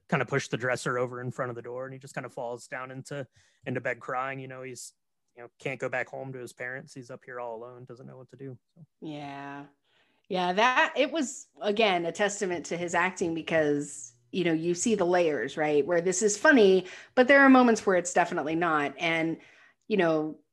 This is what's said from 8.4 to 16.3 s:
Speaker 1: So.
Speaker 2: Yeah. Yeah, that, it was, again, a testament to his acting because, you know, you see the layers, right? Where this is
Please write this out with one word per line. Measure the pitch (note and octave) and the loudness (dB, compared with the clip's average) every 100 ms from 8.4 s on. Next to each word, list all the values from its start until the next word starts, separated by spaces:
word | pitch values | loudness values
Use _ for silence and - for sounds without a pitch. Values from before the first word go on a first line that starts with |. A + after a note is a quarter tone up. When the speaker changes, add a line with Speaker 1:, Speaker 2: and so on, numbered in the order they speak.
| C#3 B2 _ | -16 -16 _
Speaker 1:
So. | E3+ D#3 _ | -20 -20 _
Speaker 2:
Yeah. | D#3+ D3 C#3+ C#3 C#3 C#3 C#3+ _ _ _ _ _ - | -14 -12 -12 -12 -12 -14 -16 _ _ _ _ _ -8
Yeah, | F#3 F3+ | -2 0
that, | F#3 B3 B3+ D#4+ A#3+ | 2 4 4 2 0
it | D4 | 0
was, | D#4+ C4 - - - | -2 -4 -8 -20 -6
again, | G3 G#3 G#3+ F3 E3+ | -2 2 2 2 -2
a | |
testament | E3 G3+ G3+ F#3+ E3+ - | -2 -2 -2 -4 -4 -6
to | E3+ | -6
his | F3 | -2
acting | F3 F3+ F#3 E3+ | 0 0 0 -4
because, | E3 - E3 D3 D3 D3 - - _ _ | -4 0 2 2 0 -2 -12 -18 _ _
you | F#3+ | -2
know, | E3+ | 0
you | D#3+ E3+ | 2 0
see | E3+ A#3+ | 0 0
the | G3+ | 2
layers, | F3 F3+ E3 C3+ C3 E3 | 4 4 4 0 -4 -2
right? | D3+ D3 C#3 | 2 2 2
Where | F3 | 2
this | F3+ F3+ | 2 2
is | G#3+ | 0